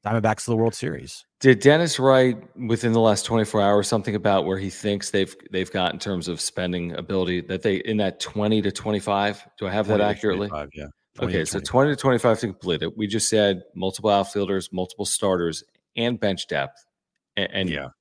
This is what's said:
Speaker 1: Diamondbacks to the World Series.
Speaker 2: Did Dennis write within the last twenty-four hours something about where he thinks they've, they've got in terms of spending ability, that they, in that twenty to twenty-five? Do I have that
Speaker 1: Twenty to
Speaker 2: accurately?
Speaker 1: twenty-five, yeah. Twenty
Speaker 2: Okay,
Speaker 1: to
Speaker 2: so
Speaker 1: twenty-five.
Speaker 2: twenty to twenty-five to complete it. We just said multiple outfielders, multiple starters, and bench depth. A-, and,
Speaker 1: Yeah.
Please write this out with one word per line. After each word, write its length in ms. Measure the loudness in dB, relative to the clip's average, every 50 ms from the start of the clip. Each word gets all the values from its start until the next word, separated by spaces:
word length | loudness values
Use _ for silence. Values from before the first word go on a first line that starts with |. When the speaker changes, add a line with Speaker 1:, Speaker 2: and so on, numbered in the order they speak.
| _
Speaker 1:
Diamondbacks 400 | 0 -2 2 2 2 0 0 -2
to 40 | -2
the 60 | 0
World 180 | 2 2 0 0
Series. 500 | -2 -6 -6 -6 -8 -10 -14 -18 -20 -20 _ _ _
Speaker 2:
Did 220 | 6 6 6 8
Dennis 400 | 8 6 8 8 4 0 0 2
write 360 | 4 6 6 8 6 4 2 -2 -8 -18 _
within 360 | -10 -2 -2 -2 0 2 2 4
the 60 | 6
last 260 | 6 6 4 2 0
twenty-four 360 | 0 0 0 0 2 0 2
hours 260 | 4 4 4 4 2
something 300 | 2 -2 -2 -2 -2 -4
about 300 | -2 0 2 2 2 2
where 120 | 0 -2 -2
he 100 | -4 -6
thinks 420 | -8 -6 -4 -2 -2 -2 -4 -4
they've, 220 | -2 -2 -2 -2 -4 -20 -18 -8 -4
they've 180 | -4 -4 -4
got 220 | -2 -2 -2 -2 -2
in 80 | -4
terms 260 | -6 -4 -4 -4 -4
of 140 | -6 -6 -6
spending 520 | -6 -6 _ -4 -4 -4 -4 -4 -4 -6 -8
ability, 460 | -10 -8 -4 -2 -2 0 0 -2 -4 -4
that 200 | -6 -8 -4 -2
they, 140 | 0 -2
in 220 | 0 -2 -2 -2 0
that 200 | 0 -2 -2 -6
twenty 420 | -12 -10 -4 -2 0 2 2 2 0
to 100 | 0 -4
twenty-five? 720 | -4 -4 -4 -4 -2 -2 -2 0 0 0 -2 -4 -6 -14 -20 _ -8
Do 80 | -8 -4
I 20 |
have 160 | -2 -2 0
that 120 | 2 2 2
Speaker 1:
Twenty 140 | 2 0 -2
to 40 |
Speaker 2:
accurately? 320 | -2 -2 -2 -2 -2 -4 -6
Speaker 1:
twenty-five, 220 | -6 -10 -10 -12 _
yeah. 120 | -14 -14 -14 -16 _ _ _ _
Twenty 200 | -8 -6 -4 -2
Speaker 2:
Okay, 40 | -2 -2
Speaker 1:
to 20 |
Speaker 2:
so 60 | -2 -4 -6
Speaker 1:
twenty-five. 80 | -6 0
Speaker 2:
twenty 200 | 2 2 4 4 2
to 40 |
twenty-five 440 | 0 2 2 2 4 4 2 2 2
to 60 | 0 -6
complete 340 | -6 _ -2 -2 -2 -2 -2
it. 140 | -6 -4
We 100 | -4 -6
just 220 | -4 -2 -2 -2 2
said 340 | 2 4 4 4 2 0 -4 -14 _
multiple 340 | -6 -6 -6 -6 -2 0 2
outfielders, 600 | 2 2 2 0 -2 -4 -2 -2 -2 -4 -4 -6 -6
multiple 320 | -6 -6 -6 -6 -8 -6
starters, 580 | -4 -4 -2 0 0 0 2 0 -2 -2 -6 -12 _ _ _ _ _ _
and 220 | -2 -2 -2 -2 0
bench 300 | -2 -2 -2 -2 -6 _
depth. 360 | -4 -4 -4 -4 -8 _ _ _ _ _ _ _ _ _ _ _ _
A-, 180 | -6 -6 -4 -4
and, 140 | -4 -4 -4
Speaker 1:
Yeah. 180 | -4 -6 -8 -10 _ _